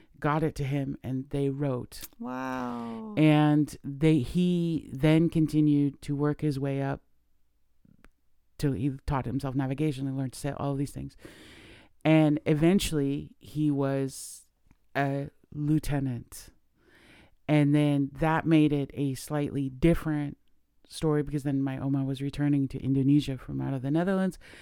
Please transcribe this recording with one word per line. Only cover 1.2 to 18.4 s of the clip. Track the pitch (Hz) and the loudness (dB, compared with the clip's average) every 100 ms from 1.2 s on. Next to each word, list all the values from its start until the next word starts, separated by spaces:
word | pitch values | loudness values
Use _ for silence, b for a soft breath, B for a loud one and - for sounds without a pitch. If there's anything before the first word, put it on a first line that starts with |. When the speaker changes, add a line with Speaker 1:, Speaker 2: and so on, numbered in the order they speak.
| 139 | -4
Speaker 1:
they | 143 139 | -2 -2
wrote. | 135 143 123 - - - - | -2 -2 -4 -6 -14 -16 -12
Speaker 2:
Wow. | 233 254 262 254 247 240 233 226 220 208 | -10 -8 -8 -6 -6 -8 -10 -10 -6 4
Speaker 1:
And | 156 151 151 151 147 - | 6 6 6 4 0 -4
they, | 139 139 160 156 | -10 0 2 2
he | 120 175 180 175 170 160 - | 2 0 2 2 0 -4 -6
then | 131 156 160 165 | 0 4 4 4
continued | 165 151 151 151 147 143 - | 2 2 4 4 4 2 -2
to | - 143 | -6 -2
work | 147 147 | -2 0
his | 151 135 | -2 -2
way | 139 135 | -2 -2
up | 135 139 - _ _ _ _ _ _ _ _ _ - _ _ _ _ - | -4 -6 -12 _ _ _ _ _ _ _ _ _ -20 _ _ _ _ -4
till | 147 | -2
he | 120 139 135 - | -2 -4 -6 -4
taught | 139 127 | -4 -4
himself | 131 139 131 | -4 -4 -4
navigation | 131 135 156 131 139 | -4 -2 -4 -4 -6
and | 135 | -4
learned | 131 | -6
to | - | -6
sail, | 139 - | -8 -6
all | 143 139 | -4 -4
these | 139 | -6
things. | - 139 - B B B B B B B _ | -8 -14 -14 B B B B B B B _
And | 156 160 151 147 - | 4 6 6 4 2
eventually | 151 165 196 - 156 139 143 151 - | 4 4 4 2 0 0 -2 -6 -14
he | - 147 151 | -10 -2 0
was | 139 135 139 135 - - - - _ _ _ _ 135 | 2 0 0 -2 -6 -14 -16 -20 _ _ _ _ -2
a | 139 139 147 - _ | 0 -2 -6 -12 _
lieutenant. | 147 147 156 - 147 135 120 - - - _ _ b b b b b b _ - | -4 0 2 2 -2 -2 -4 -10 -18 -20 _ _ b b b b b b _ 0
And | 151 143 | 4 4
then | 147 147 143 139 - | 4 4 2 -2 -2
that | 160 160 | 0 0